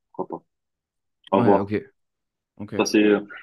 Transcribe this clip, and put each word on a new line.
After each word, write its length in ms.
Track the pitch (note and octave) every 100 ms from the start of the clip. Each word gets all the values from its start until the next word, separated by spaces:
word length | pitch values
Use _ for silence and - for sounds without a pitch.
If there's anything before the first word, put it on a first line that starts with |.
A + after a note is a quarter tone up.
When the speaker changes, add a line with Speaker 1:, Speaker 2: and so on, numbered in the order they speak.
| _
Speaker 1:
Pourquoi 260 | - F#2 E2+ _ _ _ _ _ _ _ _ _
pas. 60 | G2
À 40 |
Speaker 2:
Ouais, 0 |
Speaker 1:
voir. 200 | F#2+ G2
Speaker 2:
ok. 120 | G2+ G#2+ - _ _ _ _ _ _ _
Ok. 180 | G#2 G#2
Speaker 1:
Ça, 80 | G#2
c'est, 280 | G#2+ G#2 G2+ - -